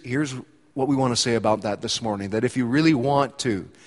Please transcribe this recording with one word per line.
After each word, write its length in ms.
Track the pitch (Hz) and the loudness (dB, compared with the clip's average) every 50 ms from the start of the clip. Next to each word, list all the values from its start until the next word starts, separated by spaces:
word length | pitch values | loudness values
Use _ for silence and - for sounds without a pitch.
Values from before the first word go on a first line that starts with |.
| - | -8
here's 280 | 127 123 143 156 135 131 123 - - _ _ _ _ - | -4 -2 -2 -2 -2 -4 -10 -12 -16 _ _ _ _ -4
what 120 | 135 131 131 | -2 0 2
we 80 | 139 | 2
want 160 | 131 131 127 | 2 2 2
to 100 | 120 117 | 2 2
say 140 | - 127 117 | 2 2 2
about 280 | 113 104 110 107 104 95 | 2 4 2 2 2 0
that 180 | 110 101 98 | -2 -4 -4
this 200 | - 113 - - | -4 -6 -6 -4
morning, 280 | 120 110 104 98 101 98 | -4 -4 -4 -4 -4 -4
that 160 | 98 113 120 | -2 -2 -2
if 100 | 123 - | 0 0
you 100 | 127 123 | -2 -2
really 280 | 113 127 147 160 160 160 | 0 2 2 4 4 4
want 460 | 127 123 139 143 139 139 123 - - | 2 2 2 2 2 2 0 -2 -4
to 280 | - 127 104 92 76 - - - - | -4 -2 -2 -2 -4 -8 -14 -20 -20